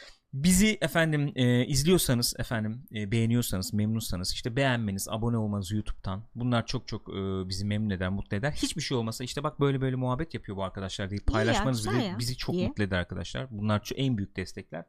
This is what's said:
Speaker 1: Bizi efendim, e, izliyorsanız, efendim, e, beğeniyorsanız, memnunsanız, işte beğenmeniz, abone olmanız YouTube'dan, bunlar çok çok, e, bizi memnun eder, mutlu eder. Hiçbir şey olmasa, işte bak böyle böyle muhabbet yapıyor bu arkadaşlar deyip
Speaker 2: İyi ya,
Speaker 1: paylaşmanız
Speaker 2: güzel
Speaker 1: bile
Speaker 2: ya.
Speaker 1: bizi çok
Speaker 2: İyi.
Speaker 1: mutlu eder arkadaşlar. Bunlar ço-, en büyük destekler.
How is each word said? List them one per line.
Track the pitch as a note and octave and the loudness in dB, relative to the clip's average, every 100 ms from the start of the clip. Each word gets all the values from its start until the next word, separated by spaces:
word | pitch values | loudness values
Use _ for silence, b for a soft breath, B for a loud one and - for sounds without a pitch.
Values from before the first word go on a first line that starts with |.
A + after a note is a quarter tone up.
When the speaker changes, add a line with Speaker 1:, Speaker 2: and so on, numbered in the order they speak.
| B B _ | B B _
Speaker 1:
Bizi | C3+ E3 F#3 G#3+ - | 0 4 8 6 4
efendim, | D#3+ E3 D#3+ D3+ C#3+ - | 2 2 4 2 2 2
e, | B2 B2 A#2+ | 4 4 4
izliyorsanız, | C3+ D3 F3+ - A#2+ A#2+ - | 4 6 4 4 2 0 -2
efendim, | - A2 G#2+ A#2+ - G#2+ | -4 -2 -2 -6 -8 -6
e, | G2+ | 0
beğeniyorsanız, | A#2 A2+ A#2+ A#2+ F#2 F#2+ | 2 4 4 2 -2 0
memnunsanız, | G#2 G#2+ A2+ - F#2 F#2 | 0 2 0 -2 -2 -4
işte | - B2 A#2 | -4 -2 0
beğenmeniz, | C#3 A#2+ A2 G2 - | 2 2 -2 -4 -4
abone | A2 A#2 A#2 | -2 0 0
olmanız | G#2+ G2+ F#2 | 0 -2 -2
YouTube'dan, | G#2+ - - G2+ F#2+ A2+ A#2 | -2 -2 -4 -4 -6 -8 -4
bunlar | B2 A#2+ - | 0 0 0
çok | B2 - | -4 -4
çok, | A2 - | -8 -6
e, | F#2+ F#2+ F#2+ F#2+ | -4 -2 -2 -2
bizi | F#2+ G2+ | -2 -2
memnun | G#2 G#2+ | 0 0
eder, | F#2 F#2 | 0 0
mutlu | G2 - G2+ | -2 -2 -2
eder. | C3+ | -2
Hiçbir | - C#4+ - | -2 -4 -4
şey | - C3 | -2 -2
olmasa, | A2+ A#2 | -2 -4
işte | B2+ - | -8 -6
bak | D3+ - | -6 0
böyle | C#3+ C3+ | 2 2
böyle | C3 B2+ | 0 0
muhabbet | B2+ B2+ E3 | -2 -2 -4
yapıyor | A#2 - F#2+ | -8 -8 -6
bu | |
arkadaşlar | F#2+ G2+ F#2+ - G2 | -6 -6 -6 -6 -4
deyip | G2+ | -2
Speaker 2:
İyi | - | 0
ya, | |
Speaker 1:
paylaşmanız | A2 A2+ A#2 C3+ B2 | 2 4 2 2 0
Speaker 2:
güzel | G#2 | 0
Speaker 1:
bile | A#2+ | 0
Speaker 2:
ya. | G#2+ G#2 | 0 -2
Speaker 1:
bizi | A#2+ B2+ | -4 -4
çok | - F3 | -2 0
Speaker 2:
İyi. | - | 0
Speaker 1:
mutlu | - | 0
eder | G2+ F#2 | 0 0
arkadaşlar. | E2+ F#2 F#2 B2 C3 | -2 -6 -6 -8 -8
Bunlar | G#2 G#2+ G#2 | -4 0 0
ço-, | - - | 0 -2
en | C3+ A2+ | 0 0
büyük | G2 - | -2 -6
destekler. | F2+ - - E2+ | -8 -10 -12 -12